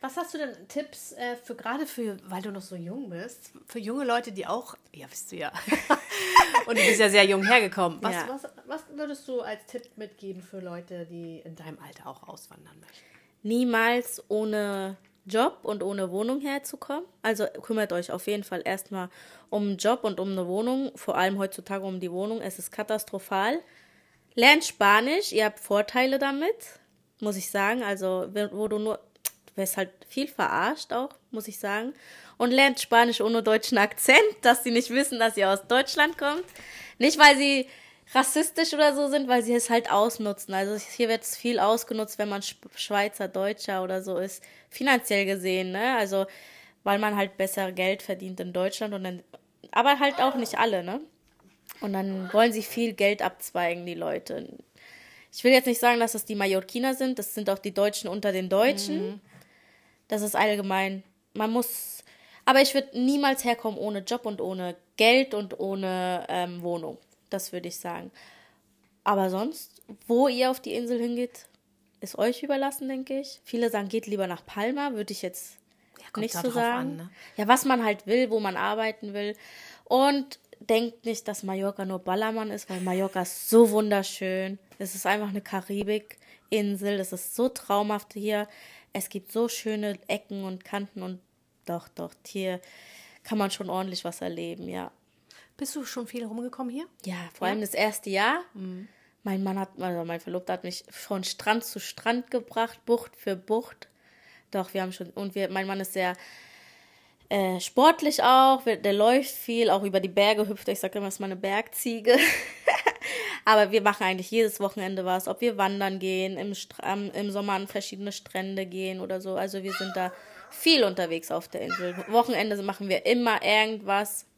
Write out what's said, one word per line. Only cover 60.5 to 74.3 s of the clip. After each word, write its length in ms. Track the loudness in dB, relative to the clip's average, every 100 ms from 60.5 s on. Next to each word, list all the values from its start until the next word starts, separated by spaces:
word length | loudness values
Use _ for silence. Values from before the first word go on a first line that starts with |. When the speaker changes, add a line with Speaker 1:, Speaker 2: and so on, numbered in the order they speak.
| 2 0 0 -2 -4 -12 _ _
Speaker 2:
Man 160 | -2 0
muss, 540 | 0 -2 -6 -10 -14 -18 -20 -20 -4 4
aber 160 | 6
ich 120 | 6 4
würd 180 | -2
niemals 520 | 0 2 4 2 2 0
herkommen 340 | 0 -2 -4
ohne 200 | -6 -6
Job 260 | -4 -4 -4
und 160 | -6
ohne 340 | -6 -4 -6 -8 _ 4
Geld 360 | 8 8 4
und 260 | -2 -6 -6
ohne, 640 | -4 -2 -2 -2 -2 -2 -2
ähm, 340 | -4 -2 -4
Wohnung. 360 | -4 -4 -6 -12 _ _ _
Das 200 | -8 -6
würd 120 | -10 -10
ich 140 | -12
sagen. 320 | -10 -10 -12 -18 -20 -20 _ _ _ _ _ _
Aber 260 | 0 2 2
sonst, 520 | 0 -4 -6 -14 _ _ -20 0
wo 220 | 4 6
ihr 240 | 4 2
auf 80 | 0
die 140 | -4 -4
Insel 240 | -2 -2
hingeht, 480 | -2 -2 -4 -8 -20 _ _ _ _ _
ist 160 | -14 -2
euch 260 | 0 0
überlassen, 460 | -2 0 0 -4 -6
denke 300 | -6 -6 -6
ich. 180 | -6 -14
Viele 260 | -8 -2 0
sagen, 180 | 0 -2
„Geht 180 | -4 -4
lieber 220 | -4
nach 180 | -2